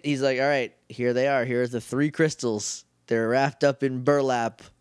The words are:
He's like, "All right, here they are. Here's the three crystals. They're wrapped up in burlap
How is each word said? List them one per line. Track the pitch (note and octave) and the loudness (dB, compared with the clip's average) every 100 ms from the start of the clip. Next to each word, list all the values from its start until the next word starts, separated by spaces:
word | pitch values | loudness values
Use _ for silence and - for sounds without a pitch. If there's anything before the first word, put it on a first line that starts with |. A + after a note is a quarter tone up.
He's | D3 C3+ | -4 0
like, | C3+ B2+ | 0 2
"All | C#3 | 2
right, | C#3+ A#2 _ - | 0 -2 _ -16
here | - B2 | -2 0
they | B2 C#3 | 2 2
are. | C3+ B2 | 2 0
Here's | A#2+ B2 | 0 -2
the | A#2+ | -4
three | - B2+ D3 | -4 -2 -2
crystals. | - D#3 - A#2+ G#2 - - _ _ - | 2 0 0 -4 -2 -6 -12 _ _ -4
They're | A2+ A2+ | -2 2
wrapped | B2+ C3+ - | 2 0 2
up | C#3+ C3 | 0 0
in | C3+ B2+ | -4 -2
burlap | B2+ C#3+ C3+ A#2+ A2+ - - _ | 0 2 2 0 -2 -6 -20 _